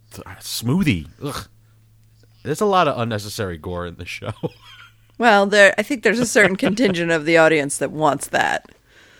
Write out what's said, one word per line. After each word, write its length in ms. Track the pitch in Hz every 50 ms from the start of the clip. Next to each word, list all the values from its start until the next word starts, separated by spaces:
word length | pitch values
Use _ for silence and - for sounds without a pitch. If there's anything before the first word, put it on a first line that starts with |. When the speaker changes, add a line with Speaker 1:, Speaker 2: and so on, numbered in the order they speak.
| _ _ -
Speaker 1:
a 120 | - - - - -
smoothie. 680 | - - - - 113 117 139 185 196 151 104 82 71 - - - -
Ugh. 240 | 147 - - - - _ _ _ _ _ _ _ _ _ _ _ _ _ _ _ _ _ _ -
There's 160 | - 151 -
a 40 | 214
lot 240 | 202 196 185 170 147
of 80 | - 120
unnecessary 580 | 117 117 113 104 101 107 - - 107 92 85
gore 280 | 78 76 92 87 87 87
in 100 | 87 85
the 100 | - 87
show. 260 | - - - 101 101 104 -
<laughs> 100 | - 156 - _ - - - - - - _ _ _ _ _ -
Speaker 2:
Well, 260 | 240 240 208 202 196
there, 300 | 202 202 208 202 190 -
I 60 | - 208
think 180 | - 285 220
there's 180 | - 214 190 233
a 60 | 247
certain 300 | 226 - 247 208 180 190
contingent 560 | 190 269 - 202 214 262 202 185 170 170 170
of 140 | 165 160 147
the 120 | 160 165
audience 400 | 165 160 160 160 151 139 143 -
that 140 | - 139 139
wants 360 | 143 151 151 147 135 139 - -
that. 360 | - - - 69 - - - - _ _ _ _ _ _ - _ _